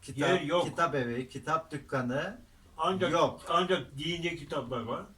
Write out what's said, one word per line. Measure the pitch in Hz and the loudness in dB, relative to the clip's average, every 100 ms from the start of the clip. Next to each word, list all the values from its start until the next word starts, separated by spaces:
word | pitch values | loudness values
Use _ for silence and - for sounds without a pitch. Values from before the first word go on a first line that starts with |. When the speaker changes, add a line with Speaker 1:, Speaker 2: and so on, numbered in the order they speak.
Speaker 1:
kitap, | - 131 151 | -12 -2 2
Speaker 2:
Yer | 185 | 2
yok. | 151 170 | 2 2
Speaker 1:
kitap | 175 - 170 | 2 2 2
evi, | 147 120 120 131 | 2 0 -2 -6
kitap | 139 143 160 - | -8 -2 -2 -2
dükkanı | 147 - 139 123 131 175 220 - - - - | -10 -4 -2 0 -2 -4 -8 -16 -20 -20 -2
Speaker 2:
Ancak, | 165 190 180 | 0 2 2
Speaker 1:
yok. | 165 147 - - | 4 4 2 0
Speaker 2:
ancak | 175 180 180 131 135 | 2 4 2 0 -6
dini | 160 170 170 - | -4 -2 -4 -6
kitaplar | 143 156 123 127 | -4 -4 -2 -4
var. | 117 143 185 | -4 -6 -6